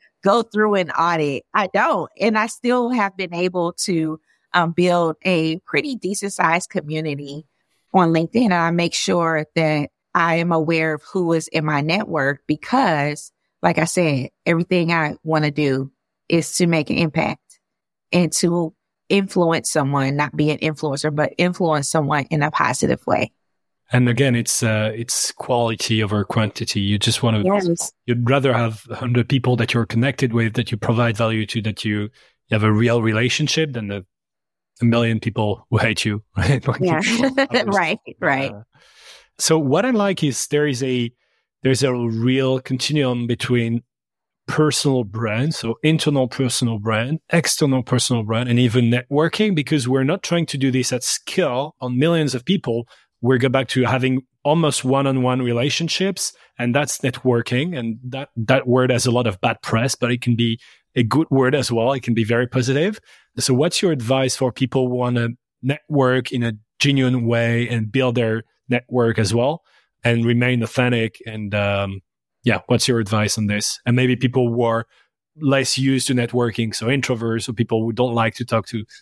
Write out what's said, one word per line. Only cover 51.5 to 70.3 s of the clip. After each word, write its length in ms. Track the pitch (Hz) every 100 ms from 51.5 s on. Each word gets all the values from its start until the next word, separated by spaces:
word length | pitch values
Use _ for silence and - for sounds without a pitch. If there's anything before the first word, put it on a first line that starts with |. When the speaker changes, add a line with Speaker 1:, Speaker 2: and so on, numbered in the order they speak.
| 123 151 -
Speaker 2:
on 180 | 127 123
millions 360 | 156 170 147
of 100 | 123
people. 440 | - 190 - 117 120 - _ _
We 180 | 117 131
go 100 | 131
back 200 | 131 131
to 160 | 127
having 380 | 117 127 131 131 - _
almost 400 | 143 160 156 -
one-on-one 580 | 131 135 139 135 127 127
relationships, 920 | 123 120 139 - 170 - 190 190 - - _ -
and 160 | 120
that's 240 | 117 147 -
networking. 800 | 131 - 127 120 - 123 170 156
And 200 | 113 113
that, 260 | 127 131 147 120
that 300 | 110 135 127
word 240 | 127 127
has 160 | 120 123
a 40 |
lot 160 | 117 117
of 140 | 98
bad 200 | 117 110
press, 320 | - 110 127
but 160 | - 117
it 120 | 123
can 120 | 123
be 240 | 113 117 113 - _ _ 135
a 60 |
good 260 | 110 131 160
word 240 | 135 127
as 160 | 147 123
well. 220 | 117 117
It 100 | 139
can 120 | 120
be 100 | 117
very 240 | 107 117 123
positive. 500 | 127 123 139 185 214 - - _ -
So 160 | -
what's 280 | 127 170 -
your 100 | 185
advice 420 | 147 113 131 131
for 160 | - 127
people 380 | - 131 135 127
who 80 | 123
wanna 320 | 123 120 117 123 _ _
network 680 | 127 147 - 147 127 127 123
in 100 | 123
a 120 | 117 107 _ -
genuine 460 | 143 139 127 127 117
way 420 | 117 117 117 120
and 240 | 117 107
build 220 | 131 127
their 300 | 120 113 113 - _ -
network 500 | 123 - 123 117 113
as 160 | 104
well 280 | 113 127 165 _ _ _ _
and 220 | 120 117
remain 380 | 117